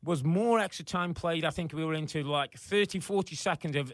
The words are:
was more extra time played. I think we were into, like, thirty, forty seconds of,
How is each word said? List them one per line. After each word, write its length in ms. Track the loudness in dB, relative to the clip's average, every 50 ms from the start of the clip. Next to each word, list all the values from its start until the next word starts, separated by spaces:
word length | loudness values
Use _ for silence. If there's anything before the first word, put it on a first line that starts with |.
| -2
was 160 | -2 0 0 2
more 340 | 2 2 4 4 4 4 4
extra 240 | 4 0 -4 -8 -12
time 280 | -4 -2 -2 -2 -2 -2
played. 320 | -2 0 0 0 2 0
I 60 | 0
think 220 | 0 0 -4 -4 -4
we 100 | -4 -2
were 80 | -2 -2
into, 280 | -2 -2 -4 -4 -4 -2
like, 300 | 0 0 0 0 -2 -4
thirty, 440 | -14 -8 0 2 2 2 2 0 -4
forty 360 | -4 0 0 0 0 0 -2
seconds 400 | -2 0 0 0 0 0 -2 0
of, 160 | 0 -2 -2